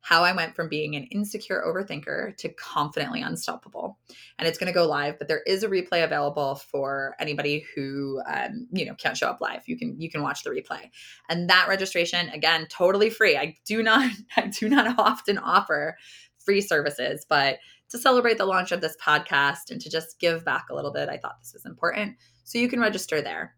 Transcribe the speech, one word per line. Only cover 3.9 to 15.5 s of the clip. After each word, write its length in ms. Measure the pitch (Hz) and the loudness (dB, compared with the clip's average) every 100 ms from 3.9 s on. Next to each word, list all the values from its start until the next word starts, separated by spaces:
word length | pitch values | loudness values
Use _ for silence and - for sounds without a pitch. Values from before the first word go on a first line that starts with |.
| 202 _ - - _ | -10 _ -20 -20 _
And 120 | 165 | -2
it's 100 | 160 | -2
gonna 140 | 185 | -2
go 160 | 180 165 | 2 2
live, 320 | 147 143 151 | 2 -2 -4
but 80 | 147 | -4
there 160 | 156 - | -2 0
is 160 | 190 | 0
a 60 | 214 | 2
replay 340 | 190 180 175 | 0 0 0
available 540 | 160 151 143 143 139 143 | 2 2 0 0 -2 -4
for 580 | - 139 135 139 135 - | -6 -4 -2 -4 -6 -6
anybody 440 | 151 143 147 147 151 - | -6 -2 -2 -2 -4 -6
who, 440 | 135 139 139 135 - | -6 -4 -4 -6 -6
um, 400 | 151 - - - | -4 -4 -8 -6
you 120 | 170 | -4
know, 120 | 160 - | -4 -4
can't 200 | 135 - | -4 -2
show 120 | - | -2
up 120 | - | -2
live. 220 | - - - | -4 -6 -8
You 120 | 247 | -8
can, 220 | - 139 | -6 -8
you 100 | 160 | -8
can 120 | 156 | -4
watch 200 | 143 143 | -4 -4
the 80 | - | -6
replay. 400 | 131 - 156 - - - - - | -8 -6 -12 -12 -20 -20 -20 -4
And 200 | 170 175 | -2 4
that 200 | 185 180 | 6 6
registration, 600 | 190 190 180 170 175 170 | 2 0 0 0 0 -2
again, 360 | 156 160 165 160 | 0 2 2 -2
totally 420 | - 180 196 214 | 2 4 6 4
free. 260 | 214 214 143 | 4 4 4
I 180 | 151 - | 0 -6
do 200 | - 220 | -4 0
not, 260 | 220 226 254 208 | 4 4 4 0
<laughs> 120 | - - | -2 -2
I 120 | 196 | 0
do 200 | - 214 | -4 2
not 300 | 277 220 247 | 4 4 4
often 400 | 208 240 - 202 | 2 2 -2 -2
offer 580 | - | 4